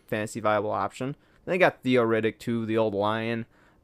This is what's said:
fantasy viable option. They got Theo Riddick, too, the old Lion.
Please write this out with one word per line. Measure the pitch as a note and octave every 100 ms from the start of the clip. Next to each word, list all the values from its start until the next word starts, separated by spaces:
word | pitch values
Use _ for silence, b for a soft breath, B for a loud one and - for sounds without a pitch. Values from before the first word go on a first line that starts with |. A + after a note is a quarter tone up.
| _
fantasy | A2 G#2+ A#2
viable | G#2+ G#2+ G#2
option. | G#2 G2 - B2+ C#3+ b b -
They | F#3
got | E3+ -
Theo | C3 B2+
Riddick, | A2+ A2+ A2 -
too, | - A#2 A2
the | A2
old | A2
Lion. | G2 G#2 A2 A2+ A#2 A2 b b b